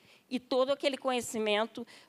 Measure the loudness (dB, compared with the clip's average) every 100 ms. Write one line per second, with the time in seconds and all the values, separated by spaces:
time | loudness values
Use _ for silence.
0 | -20 -20 -8 -8 0 2 2 2 -2 -2
1 | -2 -2 -2 -4 0 2 0 -4 -14 -16